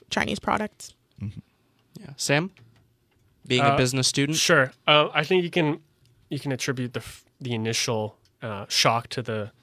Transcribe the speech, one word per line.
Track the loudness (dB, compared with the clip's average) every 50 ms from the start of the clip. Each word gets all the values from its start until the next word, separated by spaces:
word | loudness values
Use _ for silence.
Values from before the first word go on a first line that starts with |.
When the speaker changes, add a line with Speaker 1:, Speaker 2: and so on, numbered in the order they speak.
| -10 -6
Speaker 1:
Chinese | -4 -4 -2 -2 -4 -4
products. | -2 -2 -2 -2 -4 -6 _ -14 -20 -20 -20 _ _ _ _ -12
Speaker 2:
Mm-hmm. | -10 -10 -10 -12 -18 _ _ _ _ _ _ _ _ _ -20 -20
Speaker 3:
Yeah. | -20 -16 -10
Sam? | -6 -2 0 2 0 0 -2 -8 -16 -20 _ _ _ _ _ _ _ _ _ _ _ _ _ _ _ -4
Being | 0 0 2
a | 4 4
Speaker 4:
Uh, | 4
Speaker 3:
business | 4 2 2 2 0 0
student? | 0 2 0 0 0 0
Speaker 4:
Sure. | 0 2 4 4 4 4 2 -2 _ 2
Uh, | 4 6 6 6 4 2
I | 0 2
think | 2 2 2 2
you | 2
can, | 0 2 2 2 0 -2 _ _ _ _ _ _ _ _ _ -8
you | -8 -6
can | -4 -4
attribute | -4 -4 -4 -4 -4 -4 -4 -6 -8
the | -10
f-, | -10 -12 -18 -20 _ _ _ -12
the | -8 -4 -4
initial, | -2 -2 -2 -2 -2 -2 -2 -2 -2 -4 -6 -8 _ _ _ _ -14
uh, | -12 -10 -10 -10 -8
shock | -2 0 2 2 4 2 0 -2 -6
to | -10 -8
the | -6 -6 -6 -6 -6 -8 -12 _